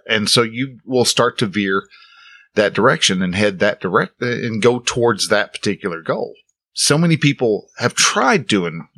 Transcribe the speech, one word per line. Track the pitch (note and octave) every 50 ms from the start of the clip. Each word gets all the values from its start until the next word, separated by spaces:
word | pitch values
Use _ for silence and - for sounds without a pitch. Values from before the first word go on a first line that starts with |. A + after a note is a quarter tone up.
| _ -
And | A2+ A2 G#2+ -
so | - B2+ A#2+
you | A2+ A2+ A#2+ C3 C#3 C3 A2 _
will | - C3 B2 A#2+
start | - - - A#2+ A#2+ A#2 -
to | B2
veer | G#2 E2+ G#2 G2+ G2 G2 G2 - _ - - - _ - - - - - - _ _ _
that | - G#2 G2+ -
direction | - G2+ B2+ D3+ E3 - - G2 F#2 F#2+
and | F2+ F2
head | G2 G#2+ G#2 G2 F2
that | G#2 G#2 - -
direct, | - F#2 F2 A#2 E3+ F#3 _ _
and | B2 B2 A#2+ - - A#2+ A2 A2+
go | F#2+ - A#2+ B2
towards | A#2+ - - B2 A#2 A#2 A#2 F#2+ - -
that | A2 G#2 G2+ - -
particular | - - G#2+ G2 - - G2 E2+ E2 E2
goal. | - C#3 D3 - - - _ _ _ _ _ _ _ _
So | - - - C#3+ D3+
many | E3+ E3+ D#3+
people | - - C#3+ C#3+ - B2+ A#2 G#2+ F#2 - _ _ -
have | - B2 -
tried | - - - - G3+ A3+ C4+ A#3+ F#3 A#2+
doing | - A2+ G2 F2 E2+ D#2 E2 D#2 _ _